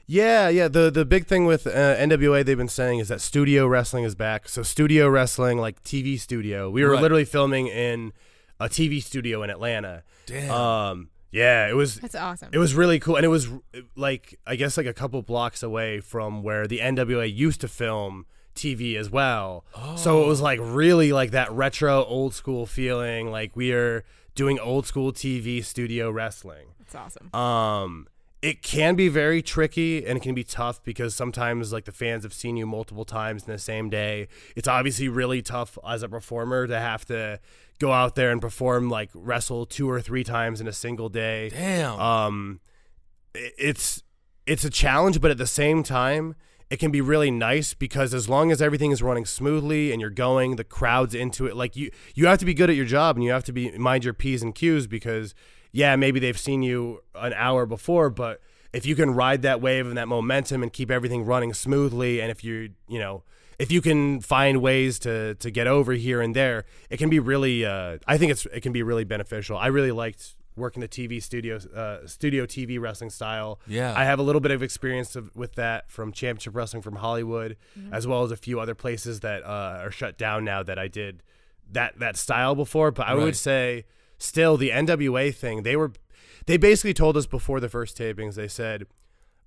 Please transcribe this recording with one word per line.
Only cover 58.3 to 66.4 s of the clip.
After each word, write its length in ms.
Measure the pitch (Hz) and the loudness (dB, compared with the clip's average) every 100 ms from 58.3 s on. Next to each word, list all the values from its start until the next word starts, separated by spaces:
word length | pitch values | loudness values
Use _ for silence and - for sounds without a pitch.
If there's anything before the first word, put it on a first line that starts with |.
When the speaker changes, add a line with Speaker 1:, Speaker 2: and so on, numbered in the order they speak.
| 107 - _ - | -8 -16 _ -12
Speaker 1:
if 120 | 123 | -8
you 100 | 131 151 | -2 2
can 160 | 151 | 2
ride 300 | 127 127 135 | 4 2 2
that 180 | 135 127 | 2 2
wave 240 | 127 131 123 | 2 0 0
and 100 | 120 | -4
that 120 | 117 | -2
momentum 540 | 120 113 135 135 131 | -2 2 0 0 -2
and 80 | 120 | -4
keep 180 | - 127 | -4 -2
everything 340 | 127 123 120 | 0 0 -2
running 300 | 110 123 120 | 0 0 0
smoothly, 680 | 110 127 139 143 120 123 120 | -4 0 2 2 0 -2 0
and 100 | 113 | -2
if 120 | 110 | -6
you, 260 | 113 110 110 95 - | -8 -8 -10 -16 -12
you 100 | 117 | -8
know, 240 | 101 98 - - _ - | -6 -8 -14 -20 _ -4
if 140 | 127 | 2
you 100 | 175 | 2
can 400 | 165 151 143 139 | 4 4 2 0
find 420 | 104 131 139 135 | 0 2 4 4
ways 360 | 127 131 131 120 | 4 2 2 -2
to, 360 | 120 113 110 104 | -4 -4 -4 -6
to 140 | 120 | -6
get 180 | 110 120 | -2 2
over 240 | 139 127 | 4 4
here 280 | 123 120 123 | 0 0 0
and 120 | 117 | 0
there, 300 | 117 | 2